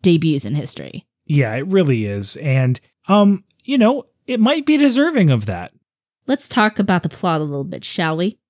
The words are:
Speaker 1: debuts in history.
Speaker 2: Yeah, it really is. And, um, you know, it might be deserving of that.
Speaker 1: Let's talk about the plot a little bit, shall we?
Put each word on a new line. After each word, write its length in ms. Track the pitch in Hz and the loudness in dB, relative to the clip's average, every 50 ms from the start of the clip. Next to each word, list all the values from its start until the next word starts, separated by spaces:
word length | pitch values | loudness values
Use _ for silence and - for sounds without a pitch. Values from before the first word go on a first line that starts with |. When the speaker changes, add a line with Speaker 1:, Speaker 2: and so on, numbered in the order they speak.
| - | 4
Speaker 1:
debuts 420 | 185 170 160 160 160 151 139 - | 4 4 4 2 0 -2 -2 -4
in 100 | 101 113 | -4 -6
history. 500 | 147 - - - - 69 67 - - - _ _ _ _ | -6 -6 -8 -12 -14 -14 -14 -16 -16 -18 _ _ _ _
Speaker 2:
Yeah, 300 | _ 156 143 135 110 107 | _ 0 0 0 0 -2
it 100 | 127 139 | -6 -6
really 380 | 190 190 196 180 143 131 113 107 | 0 0 2 2 2 2 0 -2
is. 300 | 104 101 101 101 - - | -4 -4 -6 -6 -6 -8
And, 420 | - 151 147 131 131 131 127 127 - _ _ _ _ _ | -6 -2 0 0 2 2 0 -2 -2 _ _ _ _ _
um, 360 | - 196 208 202 202 202 185 _ _ _ _ _ | 0 2 4 4 4 2 0 _ _ _ _ _
you 140 | - 277 | -2 2
know, 280 | 269 220 220 277 277 - _ _ _ _ | 2 4 2 2 0 -6 _ _ _ _
it 120 | - 247 233 | -6 0 2
might 260 | 214 247 294 320 285 | 2 2 2 0 2
be 120 | - 311 | 2 2
deserving 520 | 294 285 277 233 254 285 339 330 262 185 151 | 4 4 2 4 2 0 2 2 2 4 4
of 140 | 131 113 107 | 4 2 0
that. 240 | 104 95 87 90 - _ _ _ _ _ _ _ _ _ _ _ | -4 -6 -8 -10 -14 _ _ _ _ _ _ _ _ _ _ _
Speaker 1:
Let's 200 | - 262 285 - | -4 -4 -4 -4
talk 300 | - - 247 214 214 214 - | -4 0 0 0 0 0 -2
about 240 | 202 196 185 175 - | 0 0 0 0 0
the 60 | 170 | -4
plot 320 | - - - 180 165 156 | -8 -4 -4 -2 -2 -2
a 40 | 156 | -4
little 180 | 147 143 139 139 | -4 -6 -8 -8
bit, 200 | 180 175 - - | -8 -10 -12 -12
shall 320 | - - - 175 160 160 | -10 -6 -4 -4 -4 -2
we? 200 | 160 180 226 220 _ _ | -2 -2 -4 -4 _ _